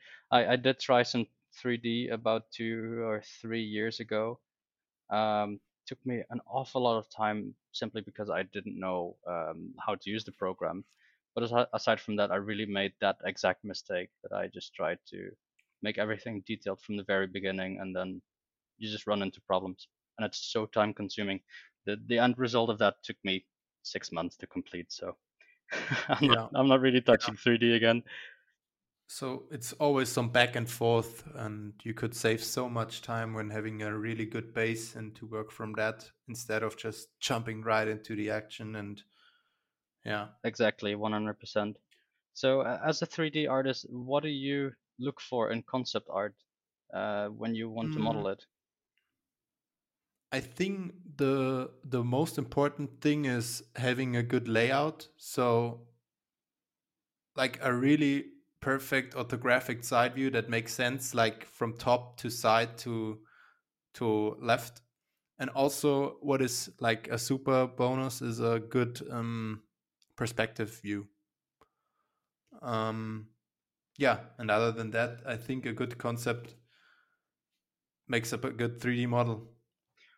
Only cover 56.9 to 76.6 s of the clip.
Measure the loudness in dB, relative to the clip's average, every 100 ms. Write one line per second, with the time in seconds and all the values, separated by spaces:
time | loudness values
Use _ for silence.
56.9 | _ _ _ _ 0 0 0 0 4 6
57.9 | 6 4 2 -2 -14 _ -8 -2 -2 2
58.9 | 0 0 -6 -4 -2 4 4 2 -6 0
59.9 | 4 4 2 0 0 0 -2 -2 -2 -2
60.9 | -2 -2 2 2 2 -12 -4 -4 -2 4
61.9 | 2 2 -8 -6 0 4 6 4 -4 -6
62.9 | -4 -4 -6 -14 _ -20 _ _ _ _
63.9 | -4 2 2 2 -2 2 2 0 -16 _
64.9 | _ _ _ _ -8 -4 2 2 4 2
65.9 | 4 2 -2 0 2 2 0 -6 -2 2
66.9 | 2 0 -4 0 0 4 4 4 2 0
67.9 | 2 -2 -4 -4 0 0 0 0 0 0
68.9 | -2 -8 -6 -4 -4 -6 -8 _ _ _
69.9 | _ _ -4 -4 0 -2 -2 -6 -6 -6
70.9 | -6 -6 _ _ _ _ _ _ _ _
71.9 | _ _ _ _ _ _ -12 -4 -2 -2
72.9 | -4 -6 -8 -10 _ _ _ _ _ _
73.9 | 0 2 2 -2 -8 2 4 4 0 -2
74.9 | -2 -2 -4 -8 -8 -6 -6 -4 -4 -6
75.9 | -4 -4 -2 -2 -4 -6 -20